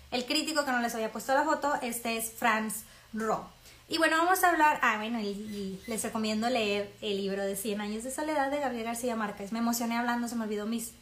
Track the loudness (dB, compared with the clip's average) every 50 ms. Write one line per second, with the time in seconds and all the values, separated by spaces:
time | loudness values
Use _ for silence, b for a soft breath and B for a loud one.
0 | B B B -2 0 0 0 0 0 0 0 0 0 2 2 0 0 0 -2 -2
1 | -4 -4 -4 -4 -2 2 2 4 4 4 2 2 2 0 0 0 -2 -4 -4 -4
2 | -2 -2 -2 -2 -4 -6 -4 0 2 2 2 2 0 -2 -4 -8 -10 B B B
3 | B B B -4 -2 0 0 -2 -4 -8 -16 -20 B B B B B B 0 2
4 | 4 4 6 6 6 4 4 6 6 6 6 6 6 6 6 4 2 2 2 2
5 | 0 -2 -2 -2 -2 -2 -4 -4 -6 -8 -6 -6 -6 -6 -6 -8 -8 -6 -4 -4
6 | -4 -2 -2 -2 0 0 0 2 2 2 2 2 2 2 2 0 -2 -4 -8 -8
7 | -4 -2 -2 -2 -2 -2 -2 -2 -2 -2 -2 -2 -2 -2 -2 -2 -4 -4 -4 -6
8 | -6 -6 -6 -4 -2 0 0 0 0 0 0 0 -2 -2 -2 -2 -4 -4 -4 -2
9 | -2 -2 -2 -2 -2 -4 -4 -6 -8 -6 -2 0 0 2 2 0 0 0 0 0
10 | 0 0 0 0 -2 -2 -2 -4 -2 -2 -2 -2 -2 -2 -4 -4 -4 -8 -12 -16